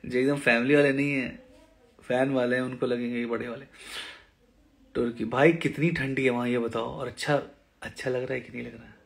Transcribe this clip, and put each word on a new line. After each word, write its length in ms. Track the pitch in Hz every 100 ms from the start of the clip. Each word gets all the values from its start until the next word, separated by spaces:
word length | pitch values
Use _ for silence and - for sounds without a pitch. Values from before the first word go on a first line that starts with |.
| -
जो 100 | 123
एकदम 180 | 131 143
family 380 | 139 117 127
वाले 180 | 147 143
नहीं 200 | 135 143
हैं, 300 | 139 123 - - - - _ _ _
fan 280 | - 123 135
वाले 260 | 135 123 123
हैं, 60 |
उनको 240 | 127 127 127
लगेंगे 320 | 120 120 120
ये 80 | 120
बड़े 220 | 117 120
वाले। 180 | 120 139 - - - - - _ _ _ _ _ _ _
तुर्की 300 | - 120 117
भाई 280 | 113 123 156
कितनी 380 | 165 139 - 160
ठंडी 340 | 170 135 135
है 60 | 131
वहाँ, 180 | 120 120
ये 100 | 120
बताओ। 260 | 117 117
और 240 | 117 139 123
अच्छा, 340 | 113 - 143 - - _ _
अच्छा 280 | - - 131
लग 120 | 127
रहा 120 | 127
है 60 | 131
कि 120 | 123
नहीं 140 | 123 120
लग 80 |
रहा 100 | 113
है? 100 | 113 -